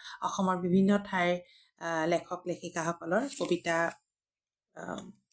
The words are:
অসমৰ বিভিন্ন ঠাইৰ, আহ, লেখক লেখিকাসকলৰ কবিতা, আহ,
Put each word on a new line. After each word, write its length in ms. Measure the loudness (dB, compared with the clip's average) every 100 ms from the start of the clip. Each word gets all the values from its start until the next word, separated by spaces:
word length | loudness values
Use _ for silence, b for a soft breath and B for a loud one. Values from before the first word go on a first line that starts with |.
| B B
অসমৰ 360 | -4 0 2 2
বিভিন্ন 400 | 4 4 6 4
ঠাইৰ, 440 | 0 0 2 0 B B B -10
আহ, 260 | -4 -2 2
লেখক 420 | 0 0 -10 -6
লেখিকাসকলৰ 840 | -6 -6 -4 -2 -4 0 0 0 -2
কবিতা, 380 | 0 0 0 0 0 -4 _ _ _ _ _ _ _ -14
আহ, 260 | -8 -8 -10 -20 _